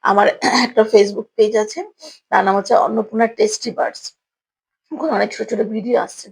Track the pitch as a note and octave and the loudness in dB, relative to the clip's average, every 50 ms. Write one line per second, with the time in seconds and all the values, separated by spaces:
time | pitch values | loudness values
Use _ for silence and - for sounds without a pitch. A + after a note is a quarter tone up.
0 | - - G3 G3+ G#3 G#3 G3+ - - - - B3 B3 A#3 - - A3 A3 - G3+ | -2 0 2 2 2 2 0 -2 -2 0 0 0 0 2 2 2 4 6 6 4
1 | G3+ G3+ G3+ G#3+ A3 - _ - G#3+ G#3+ A3+ G#3+ G#3+ G#3+ - E4+ G4 G#4+ - _ | 4 4 -2 -8 -12 -4 _ 0 2 2 2 0 -2 -2 -6 -10 -12 -12 -14 _
2 | - D4+ - - _ - G#3+ - G3 G3 G3 G3+ G3 G3 A#3+ - - - A3 A3+ | -20 -20 -20 -20 _ -2 0 0 2 2 0 0 2 2 2 2 2 2 0 -2
3 | G#3+ - A3 A3 A#3 A3+ - - - G#3+ - - - A#3 - - - - - - | -4 -2 0 0 0 0 0 0 -2 -2 -2 -4 -8 -8 -6 -4 -4 -4 -6 -10
4 | - - - _ _ _ _ _ _ _ _ _ _ _ _ _ _ - D#4 - | -16 -18 -20 _ _ _ _ _ _ _ _ _ _ _ _ _ _ -14 -10 -6
5 | D#4+ D#4 A#3 G3 G#3 G#3 - - G#3+ - A3 G3+ A3 G#3+ A3 A3 G3+ B3 A#3+ F#3+ | -4 -2 0 0 -2 -2 -4 -8 -8 -4 -4 -4 -4 -4 -4 -6 -4 -2 0 -2
6 | - - - - - G#3 | -2 -4 -10 -16 -20 -18